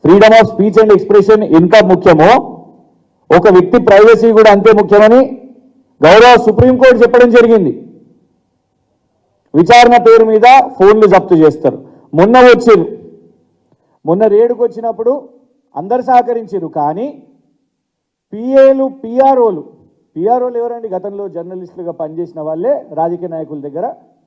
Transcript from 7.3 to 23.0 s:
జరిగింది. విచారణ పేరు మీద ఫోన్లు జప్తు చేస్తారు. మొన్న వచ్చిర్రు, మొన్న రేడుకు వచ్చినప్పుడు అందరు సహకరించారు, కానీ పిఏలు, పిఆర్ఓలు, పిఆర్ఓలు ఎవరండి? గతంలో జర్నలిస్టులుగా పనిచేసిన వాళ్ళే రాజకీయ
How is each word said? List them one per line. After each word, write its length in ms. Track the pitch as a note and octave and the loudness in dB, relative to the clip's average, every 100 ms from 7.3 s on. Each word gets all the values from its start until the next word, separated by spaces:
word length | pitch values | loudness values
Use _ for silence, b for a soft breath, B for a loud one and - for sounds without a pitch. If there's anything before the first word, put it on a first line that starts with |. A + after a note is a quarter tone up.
| A#3 | 4
జరిగింది. 360 | A3+ A3+ D#3 - - _ _ _ _ _ _ _ _ _ _ _ _ _ _ _ _ | 2 0 -2 -8 -18 _ _ _ _ _ _ _ _ _ _ _ _ _ _ _ _
విచారణ 420 | D3 E3+ A#3+ A#3+ A#3+ A3+ | -4 2 2 4 2 2
పేరు 200 | A3+ A3 | 2 2
మీద 180 | G#3+ A#3+ C4+ - - | 2 4 2 0 0
ఫోన్లు 300 | F#3+ G#3+ G#3 | 0 2 2
జప్తు 220 | F#3+ - E3 | 0 0 0
చేస్తారు. 360 | D#3 C#3+ C3+ - b b b D3+ | 0 0 -6 -6 b b b -2
మొన్న 160 | G3 B3+ B3 | 2 4 4
వచ్చిర్రు, 360 | A#3 A#3 G3 E3 - - _ _ _ _ _ _ _ _ _ D3 | 4 2 0 0 -12 -20 _ _ _ _ _ _ _ _ _ -6
మొన్న 140 | F#3 A3 G3+ | -2 0 0
రేడుకు 260 | A#3 A3+ A#3+ | -2 -4 -6
వచ్చినప్పుడు 480 | A3+ A3+ A3 A3+ C#4+ C#4+ _ _ _ _ C#3+ | -6 -12 -6 -6 -6 -12 _ _ _ _ -16
అందరు 240 | F#3+ B3 B3 | -8 -8 -2
సహకరించారు, 600 | B3 B3 A#3 G#3 F#3+ E3 D#3+ | -2 -2 -10 -10 -12 -10 -8
కానీ 280 | D3 E3 C#4 C#4+ _ _ _ _ _ _ _ _ _ _ _ | -8 -8 -12 -14 _ _ _ _ _ _ _ _ _ _ _
పిఏలు, 520 | G#3 B3 C4+ C4+ C4+ C4+ C4+ | -14 -2 2 2 0 -4 -8
పిఆర్ఓలు, 600 | A3+ A#3+ C4+ C4 A#3 E3 - _ _ _ _ D#3 | -10 -2 0 0 -2 -4 -14 _ _ _ _ -8
పిఆర్ఓలు 420 | G3 B3 B3 A#3+ | -4 -4 -6 -8
ఎవరండి? 260 | A#3 A#3+ A3+ F#3 | -10 -12 -12 -12
గతంలో 300 | G3+ G3+ G3 E3+ | -12 -14 -14 -16
జర్నలిస్టులుగా 600 | E3+ F#3 F3 F3 E3+ - | -16 -18 -20 -16 -16 -12
పనిచేసిన 380 | D#3 D#3+ E3+ D#3+ D#3 | -14 -12 -14 -12 -12
వాళ్ళే 260 | D#3+ A3+ C#4+ - | -8 -6 -8 -10
రాజకీయ 320 | D3 | -8